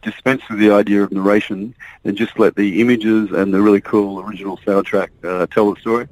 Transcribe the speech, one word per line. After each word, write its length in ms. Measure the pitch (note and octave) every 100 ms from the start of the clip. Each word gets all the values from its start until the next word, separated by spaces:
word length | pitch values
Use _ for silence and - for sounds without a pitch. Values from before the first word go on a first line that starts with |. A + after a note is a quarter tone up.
dispense 400 | - - - C3 -
with 100 | G#2+
the 120 | G#2
idea 300 | G2+ G#2 G2+
of 120 | G2
narration 600 | F#2+ F#2+ G#2+ - G2 G#2+ - - -
and 140 | A2 G2
just 200 | A2+ -
let 200 | G#2+ -
the 240 | G2+ F2+
images 500 | A#2+ A#2+ G#2+ A2 G#2
and 220 | F2 G2
the 80 | G2
really 180 | G#2 G2+
cool 400 | - A2 G2+ F#2+
original 380 | F#2+ G2+ G2 F#2
soundtrack, 540 | - G2 F#2 G2+ F2+ _
uh, 240 | E2+ F2+ E2+
tell 260 | - G#2
the 60 | F#2+
story. 300 | - A#2 B2